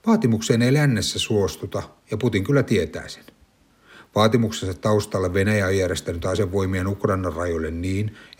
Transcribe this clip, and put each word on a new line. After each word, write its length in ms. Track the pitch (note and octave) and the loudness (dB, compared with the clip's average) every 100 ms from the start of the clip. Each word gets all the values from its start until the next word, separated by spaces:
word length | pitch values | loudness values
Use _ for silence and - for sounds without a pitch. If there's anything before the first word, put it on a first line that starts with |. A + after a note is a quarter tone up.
| A3 | 4
Vaatimukseen 540 | A3 A#2+ A2 - A#2 | 4 4 0 2 2
ei 120 | B2 | 4
lännessä 460 | D3 D3 A2+ - F#2+ | 4 2 0 -2 -4
suostuta, 640 | - G#2+ F#2 - G2 G2+ - - _ | -2 0 0 -4 -8 -8 -10 -20 _
ja 60 | A2 | -2
Putin 260 | A#2+ G#2 | 0 0
kyllä 200 | F#2+ C#3 | 2 2
tietää 440 | - G2 D#2 - - | 2 0 0 -8 -14
sen. 160 | - - _ _ _ _ _ _ - - G2+ | -18 -20 _ _ _ _ _ _ -20 -4 2
Vaatimuksensa 640 | A2 A#2 G#2+ - F#2+ F2+ | 4 4 2 -2 -6 -4
taustalla 540 | A2 G#2 G2+ G2+ F#2 | 0 0 0 -2 0
Venäjä 340 | F#2+ G2 G#2+ F#2 | 0 2 2 2
on 100 | G2 | 0
järjestänyt 480 | F2+ F2 - F2 F#2+ | 0 -2 -6 -6 -2
asevoimien 640 | F#2 F#2+ G2 F#2+ F#2+ F#2 | -2 0 0 -2 -2 -2
Ukrainan 460 | G2+ G#2+ F#2+ F2+ | -2 -2 -2 -4
rajoille 380 | D#2+ F2 E2 D#2+ | -4 -4 -4 -4
niin, 440 | E2+ F#2 G2 A2 - - | -6 -4 -4 -4 -8 -20